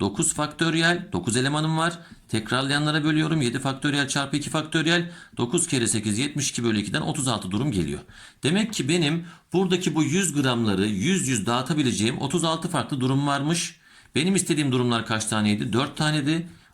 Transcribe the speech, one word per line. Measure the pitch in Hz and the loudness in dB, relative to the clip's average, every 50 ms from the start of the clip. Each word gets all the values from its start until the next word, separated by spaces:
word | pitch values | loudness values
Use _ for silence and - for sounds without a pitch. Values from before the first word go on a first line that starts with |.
dokuz | - 98 101 - 160 - - | -2 -2 0 0 -2 -2 0
faktöriyel, | - 151 151 - - 165 160 156 165 165 170 175 175 175 - | -2 -4 -4 -2 -2 0 0 2 2 2 2 2 0 -2 -4
dokuz | - 175 170 - 107 | -4 -2 -2 0 0
elemanım | 127 127 139 147 151 156 160 160 160 | 0 0 2 0 0 0 0 0 0
var. | 165 165 165 - - - - - - - | 0 -2 -2 -6 -14 -20 -20 -18 -10 -4
Tekrarlayanlara | - 110 110 - 123 127 135 135 139 147 151 151 151 160 147 | -4 -4 -2 0 -2 -2 0 0 0 0 0 2 2 2 2
bölüyorum. | 156 156 156 156 147 165 160 | 2 2 2 2 2 2 2
Yedi | 131 120 117 131 | 0 0 -2 -2
faktöriyel | - 135 135 135 - 147 139 143 139 135 | -2 -4 -4 -2 -2 0 0 0 0 0
çarpı | - 147 139 139 151 | -2 -2 -2 -2 -2
iki | 147 143 - | -4 -2 -2
faktöriyel. | - 156 156 156 - 165 151 160 170 175 170 170 - - - - - | -4 -4 -2 0 0 2 2 2 2 2 0 -4 -8 -16 -20 -10 -4
Dokuz | - 120 117 - 170 - | -2 -2 0 0 0 0
kere | - 143 127 113 | 2 0 0 2
sekiz, | 104 - 110 101 107 101 107 | 2 0 0 0 0 0 0
yetmiş | 139 147 - 147 120 - | -2 -2 -2 -4 -4 -4
iki | - - 120 | -2 0 0
bölü | 117 110 104 | 2 2 0
ikiden | 98 98 92 151 | 0 -2 -4 -4
otuz | 156 151 - - 127 127 | -4 -4 -4 -2 -2 -2
altı | 117 101 92 92 | -2 -4 -4 -4
durum | 95 107 135 151 | -2 -2 0 0
geliyor. | 107 92 80 71 71 69 - - - - - - - - | 0 0 0 -2 -4 -8 -10 -16 -20 -20 -20 -20 -12 -4
Demek | - 131 175 208 220 - | -2 0 2 2 0 0
ki | - - - 131 | -2 -4 0 0
benim | 170 180 160 143 160 170 170 - - - _ - | 2 2 2 2 0 -2 -4 -8 -16 -20 _ -2
buradaki | - 180 196 180 185 180 180 180 143 | 0 2 2 2 2 0 0 0 2
bu | 160 | 2
yüz | 156 131 151 190 196 160 | 2 2 2 0 0 0
gramları | 139 143 131 131 123 117 113 107 98 92 101 | 0 0 0 2 2 2 2 2 2 2 2
yüz | 107 107 92 107 165 190 180 135 131 | 0 0 0 0 2 2 2 0 0
yüz | 131 104 95 | 0 0 0
dağıtabileceğim | 117 120 127 131 - 165 147 143 123 101 92 107 117 147 139 | 0 0 0 0 0 0 2 2 2 2 2 0 0 0 -2
otuz | 139 127 - 170 165 | -4 -2 0 0 0
altı | 165 160 165 - 170 | 0 -2 -2 -4 -4
farklı | - 139 113 - 151 127 | -4 -4 -2 -2 -2 -2
durum | 127 127 135 139 143 | 0 2 2 2 2
varmış. | 143 139 139 139 151 170 170 - - - _ _ - - - - _ - | 0 0 0 0 0 0 0 -2 -6 -10 _ _ -20 -20 -20 -12 _ -2
Benim | 123 156 190 196 | 0 2 2 2
istediğim | 175 - - 170 147 147 135 | 2 2 0 0 0 2 2
durumlar | 127 127 123 123 120 117 110 | 2 2 2 2 0 0 0
kaç | - 113 110 - | -2 -2 -2 -2
taneydi? | - 113 107 107 104 104 104 117 120 | 0 0 2 4 4 2 2 0 0
Dört | 98 117 139 143 - | 0 0 0 0 -2
taneydi. | - 156 151 151 151 131 147 160 165 170 175 - - - - | -2 0 0 0 0 2 0 0 0 -2 -6 -12 -20 -20 -16